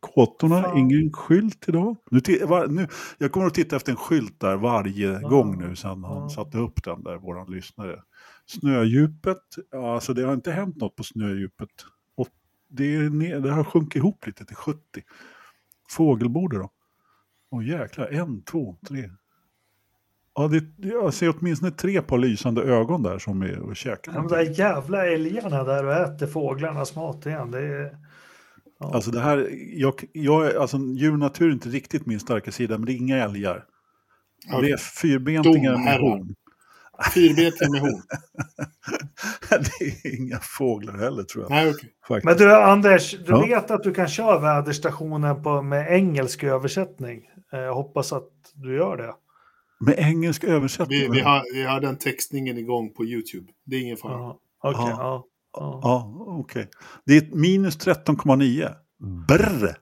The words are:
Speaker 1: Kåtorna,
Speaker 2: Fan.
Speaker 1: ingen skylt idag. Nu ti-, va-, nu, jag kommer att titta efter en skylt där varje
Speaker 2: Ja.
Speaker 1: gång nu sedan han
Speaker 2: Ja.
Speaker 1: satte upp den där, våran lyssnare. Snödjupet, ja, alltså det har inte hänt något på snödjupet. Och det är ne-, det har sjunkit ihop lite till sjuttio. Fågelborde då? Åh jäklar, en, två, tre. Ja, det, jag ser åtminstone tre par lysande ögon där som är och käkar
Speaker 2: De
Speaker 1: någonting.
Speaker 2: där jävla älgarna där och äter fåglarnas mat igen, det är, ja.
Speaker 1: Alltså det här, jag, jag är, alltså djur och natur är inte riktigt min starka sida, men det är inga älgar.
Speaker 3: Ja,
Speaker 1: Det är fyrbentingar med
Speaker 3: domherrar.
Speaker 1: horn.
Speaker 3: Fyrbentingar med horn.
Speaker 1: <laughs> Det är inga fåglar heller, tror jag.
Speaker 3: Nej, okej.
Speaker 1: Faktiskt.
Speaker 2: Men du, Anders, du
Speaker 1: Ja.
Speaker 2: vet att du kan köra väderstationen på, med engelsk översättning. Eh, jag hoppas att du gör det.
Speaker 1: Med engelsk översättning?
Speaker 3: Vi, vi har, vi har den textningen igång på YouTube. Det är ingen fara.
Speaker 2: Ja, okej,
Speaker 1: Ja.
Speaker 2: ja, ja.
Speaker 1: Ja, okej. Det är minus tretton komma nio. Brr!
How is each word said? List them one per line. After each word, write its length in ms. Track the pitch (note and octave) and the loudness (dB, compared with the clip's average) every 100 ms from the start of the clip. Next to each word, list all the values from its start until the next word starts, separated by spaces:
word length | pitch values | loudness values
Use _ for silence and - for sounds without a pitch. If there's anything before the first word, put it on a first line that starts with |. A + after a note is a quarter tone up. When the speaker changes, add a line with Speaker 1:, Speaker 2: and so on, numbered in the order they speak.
Speaker 1:
Kåtorna, 600 | - - A#2 - D#3+ E3+ | -2 4 4 4 2 2
Speaker 2:
Fan. 160 | F#3 D3+ | 2 2
Speaker 1:
ingen 340 | B2+ D3 D#3 | 4 4 2
skylt 560 | D3+ - E3+ G#3+ - - | -4 2 4 4 -4 -2
idag. 280 | E3 G3+ A3+ _ | 0 0 -4 _
Nu 80 | B2+ | 0
ti-, 280 | B2+ F#3 D#3 | 4 0 2
va-, 200 | F3 C#3+ | 0 0
nu, 200 | D3+ F3+ - - - | -2 -4 -8 -16 -4
jag 140 | C#3+ | -2
kommer 140 | F#3+ F#3 | 0 0
att 80 | |
titta 220 | D#3 E3+ C#3 | 0 -2 -2
efter 160 | - | -4
en 40 | B2 | -6
skylt 440 | - D#3+ G#2+ - | 0 0 0 -4
där 160 | G2+ F#2+ | -2 0
varje 640 | A#2 A#2 G2+ G2 G2 G2 | 0 0 -2 -2 -4 -4
Speaker 2:
Ja. 60 | A2+ | 2
Speaker 1:
gång 300 | C3+ G#2+ F#2+ | 2 2 -2
nu 180 | F2 F2+ | -8 -10
sedan 280 | G2 F#2+ | -10 -10
han 180 | F#2 G2 | -10 -10
Speaker 2:
Ja. 60 | D3 | -10
Speaker 1:
satte 300 | D3 G#2 A2 | -10 -8 -6
upp 260 | A#2+ - | -6 -6
den 180 | - E2+ | -10 -12
där, 140 | - F2 | -12 -14
våran 340 | F#2+ F2 F#2 | -12 -14 -12
lyssnare. 500 | F#2 F#2 - G2+ D#2+ _ _ - - _ | -14 -14 -14 -14 -14 _ _ -20 -20 _
Snödjupet, 920 | A3 C#3+ C3 A2+ B2 D#3 D#3 - F#3 _ - - | -6 -2 2 2 4 2 2 -4 -4 _ -20 -16
ja, 220 | C3+ A#2+ | -10 -6
alltså 200 | A#2+ A2+ | -6 -4
det 80 | B2 | -4
har 120 | C3 | -2
inte 180 | C#3 - | -2 -4
hänt 240 | E3 G3 E3 | -6 -6 -6
något 200 | G2+ - | -10 -10
på 60 | |
snödjupet. 680 | A#2 A2+ G#2 G2 F#2+ _ - _ - _ _ - | -12 -6 -6 -4 -8 _ -18 _ -20 _ _ -8
Och 120 | B2+ _ _ _ _ | -8 _ _ _ _
det 260 | C3+ C#3 D3+ | -6 -2 0
är 40 | D3+ | -2
ne-, 300 | D3+ E3 D3 | -2 -4 -2
det 100 | C#3 | -2
har 120 | D3 | 0
sjunkit 320 | D3 E3+ D#3 C#3+ | 2 0 0 0
ihop 300 | D#3 G3+ - | 0 0 -12
lite 180 | G2+ | -14
till 120 | G2+ - | -18 -10
sjuttio. 460 | - D3+ _ - - - - - - _ _ _ _ | -8 -8 _ -20 -20 -20 -20 -20 -20 _ _ _ _
Fågelborde 680 | - D#3+ A#2+ A#2+ C3+ F#3 A2 | 0 2 4 0 -2 -2 -4
då? 120 | F#2+ _ _ _ _ _ _ _ _ | -6 _ _ _ _ _ _ _ _
Åh 160 | B2 A2+ | -8 -6
jäklar, 380 | E3+ A2 - A#2 | -6 -8 -8 -6
en, 360 | C#3+ F3 A2 | -6 -6 -8
två, 340 | - E3+ A#2+ F2 - | -8 -8 -6 -12 -14
tre. 220 | C#3 A2 F#2 _ _ _ _ _ _ _ _ _ _ _ - | -12 -12 -16 _ _ _ _ _ _ _ _ _ _ _ -4
Ja, 120 | D3+ | 0
det, 160 | D#3 D#3 - F#3+ | 0 -2 -10 -6
jag 260 | A#3 F#3+ | -2 -2
ser 200 | - E3+ D#3 | 0 -2 0
åtminstone 340 | F3 D#3 F3 | -2 -2 -4
tre 300 | D3+ F#3 G3 | -4 -2 -2
par 160 | D3+ B2 | 0 2
lysande 440 | B2+ G#2+ B2+ A#2 | 2 0 -2 -2
ögon 400 | C3+ A#2+ A2+ E3+ | 2 2 2 0
där 160 | G#2 F#2+ | -2 -4
som 240 | - F#2+ | -6 -4
är 160 | F#2+ F#2 | -4 -6
och 180 | E2+ G#2+ | -10 -10
käkar 360 | B2+ G#2 - | -10 -10 -8
Speaker 2:
De 100 | E3 | -6
Speaker 1:
någonting. 160 | D#3 E3 | -2 0
Speaker 2:
där 200 | E3 D3+ | 0 2
jävla 480 | G3+ D#3 C3+ G3 F3+ | 0 0 -4 -2 0
älgarna 580 | D#3+ D#3+ G#3 G3+ C#3+ | 0 -2 -4 -4 -2
där 200 | C3 C#3 C#3 | 0 -2 0
och 60 | |
äter 340 | D3+ E3 D3 C#3+ | 0 0 -2 -6
fåglarnas 680 | D#3+ C#3 C3+ D#3+ D3 C#3 D#3 | -4 -4 -4 -6 -6 -8 -8
mat 300 | D#3+ D3+ D3 | -10 -10 -8
igen, 240 | D#3 A#2+ | -8 -8
det 80 | B2 | -6
är, 360 | D3 C#3+ C#3+ - - - - - _ _ _ _ | -6 -6 -10 -14 -20 -20 -20 -20 _ _ _ _
ja. 140 | D3 | -6
Speaker 1:
Alltså 160 | A#2+ A2 | -4 -4
det 100 | A#2 | -4
här, 280 | C#3+ C#3+ A#2+ - - | 0 0 -2 -8 -14
jag, 200 | E3 C3+ C3+ - | -2 -2 -2 -10
jag 340 | D#3 C#3+ D#3 D3+ | -4 2 2 2
är, 140 | - | 0
alltså 160 | C3+ C3+ | 0 -2
djur 340 | C3+ C3 D3+ | -4 0 2
och 60 | D3+ | 2
natur 300 | C#3+ - E3+ | 0 2 2
är 40 | |
inte 160 | C3+ A#2+ | 2 -4
riktigt 380 | C3 - D#3 C#3 | -8 -4 -6 -4
min 140 | G#2+ | -6
starka 320 | - A2+ G2+ | -2 -4 -4
sida, 260 | - A#2 G#2+ | -6 -4 -2
men 80 | A2+ | -4
det 60 | |
är 40 | B2+ | -4
inga 200 | B2+ C3+ | 0 0
älgar. 480 | A2 G2+ G2+ F2 - _ _ _ _ _ _ _ - | 0 -2 -4 -4 -10 _ _ _ _ _ _ _ -6
Speaker 3:
Ja, 140 | B2+ | 0
Speaker 1:
Det 100 | C#3+ | 2
är 60 | C#3+ | 0
fyrbentingar 920 | - - E3+ C3+ C3 D#3 D#3+ D#3 C3+ | -4 -2 0 2 2 4 6 6 4
med 80 | B2 | 2
Speaker 3:
domherrar. 220 | B2+ C3+ | 2 2
Speaker 1:
horn. 340 | C3+ G2+ F2+ G2 _ _ _ _ - - - | 2 0 -6 -14 _ _ _ _ -20 -6 0
Speaker 3:
Fyrbentingar 560 | F3+ E3 D3+ E3 D#3+ D3 | 6 6 8 2 4 0
med 80 | C#3+ | 2
horn. 220 | C#3+ G2+ - C#3+ _ - - - D3 _ - - C#3+ - G#3 A3 - | 0 -2 -8 -12 _ -12 -12 -10 -14 _ -10 -10 -10 -12 -12 -12 0
Speaker 1:
<laughs> 100 | F#3+ C#3+ - | 0 0 -4
Det 280 | D3 - D3 | -8 -6 -10
är 80 | - | -8
inga 180 | B2+ A#2 | -8 -8
fåglar 600 | - - C3 A2 G2 G2 | -10 -4 -2 -2 -6 -6
heller, 240 | A#2 C#3 | -6 -6
tror 220 | F#2+ A2+ | -10 -10
jag. 60 | G#2 | 0
Speaker 3:
Nej, 200 | C#3+ D#3+ | 2 2
okej. 200 | D3 A#2+ _ - | 0 -10 _ -4
Speaker 1:
Faktiskt. 160 | A2 | -2
Speaker 2:
Men 120 | D#3+ E3+ | 4 8
du, 180 | G3+ | 10
Anders, 560 | G#3+ G3+ G3+ G3+ F#3 - | 10 10 8 8 6 6
du 140 | F#3+ F3 | -8 4
Speaker 1:
Ja. 80 | A#2+ A3+ | 4 6
Speaker 2:
vet 240 | A#3 - | 2 2
att 120 | G#3+ | -2
du 120 | G#3 | 0
kan 140 | F#3+ E3+ | 0 -2
köra 300 | D3 A3 F3 | 0 4 4
väderstationen 1040 | D3+ D3 C#3+ D3 D#3+ - D#3+ D3+ D3 C#3+ | 4 2 0 -2 -4 -4 -6 -2 0 0
på, 200 | D3+ C#3+ | 0 -2
med 300 | C#3 C#3+ D3+ | 0 -2 2
engelsk 500 | F3+ F#3+ D3 B2+ - | 4 4 2 -2 -2
översättning. 760 | C#3+ C3 C#3 F#3+ F#3 - B2 A#2 - - _ | 0 0 0 -2 -6 -6 -12 -12 -18 -20 _
Eh, 60 | C3+ | -10
jag 160 | C3 | -6
hoppas 380 | B2+ C#3+ - C3+ | -6 -4 -4 -2
att 160 | C#3+ - _ _ | -6 -10 _ _
du 220 | D3 C3 C3 | -16 -6 -2
gör 200 | F#3 F#3+ | -2 -4
det. 180 | A#2 A2+ _ _ _ _ _ _ | -10 -14 _ _ _ _ _ _
Speaker 1:
Med 180 | A2+ - | 2 4
engelsk 460 | D3+ E3 E3+ D#3 | 4 2 0 -2
översättning? 560 | A3 D#3+ C3+ - D#3+ C#3+ | 2 2 0 -4 -2 0
Speaker 3:
Vi, 80 | C3+ | 2
vi 120 | B2 | 2
har, 340 | C#3+ C#3+ C3 | 4 2 2
vi 100 | C3 | -6
har 160 | C3 C3+ | -2 -2
den 160 | C#3 C3 | -2 -4
textningen 640 | C#3+ B2+ - C#3 C3 A#2+ | -4 -4 -6 -6 -6 -6
igång 360 | A#2 A#2+ A2 | -4 -4 -4
på 100 | - | -6
YouTube. 480 | A2+ A#2+ A2+ F#2 F2+ _ | -6 -6 -8 -14 -16 _
Det 120 | - C3 | -8 -6
är 40 | |
ingen 160 | B2 A2+ | -6 -8
fara. 160 | A#2+ | -10
Speaker 2:
Ja, 260 | B2 A#2+ - _ _ | -10 -10 -14 _ _
okej, 180 | C#3 C3+ | -4 -2
Speaker 1:
Ja. 100 | A#2+ A#2 | -2 -2
Speaker 2:
ja, 260 | B2+ C3 - _ _ | -6 -6 -10 _ _
ja. 280 | - D3 C3 | -12 -10 -2
Speaker 1:
Ja, 320 | B2+ B2 A2 C3 G#3+ E3+ | 2 2 0 -14 -12 -10
okej. 280 | B2 - G#2+ _ - - - | -8 -8 -10 _ -20 -12 6
Det 100 | D3 | 8
är 200 | D#3 - | 8 0
minus 400 | E3 F#3+ F#3+ D#3 | 4 4 2 0
tretton 400 | - E3 - D3 | 0 0 2 0
komma 200 | D3+ C3+ | 4 4
nio. 340 | C#3 B2+ E3 - _ _ G2+ F2+ D#2+ | 4 2 -4 -8 _ _ -12 -8 4
Brr! 480 | E3 A3+ D#3 G2+ D2 | 4 6 2 -2 -4